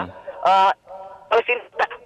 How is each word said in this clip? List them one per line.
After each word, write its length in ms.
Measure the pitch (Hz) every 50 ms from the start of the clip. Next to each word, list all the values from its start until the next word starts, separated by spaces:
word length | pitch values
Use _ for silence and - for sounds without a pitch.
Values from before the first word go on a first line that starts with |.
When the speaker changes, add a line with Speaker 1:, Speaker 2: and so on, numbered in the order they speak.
| 170
Speaker 1:
Hmm. 20 | 87 - - - - - - -
Speaker 2:
Eh, 240 | - 190 190 190 196 - - _ - 190 190 190 196 - - -
Palestina 580 | - 214 - - - - - - - - - - - - - -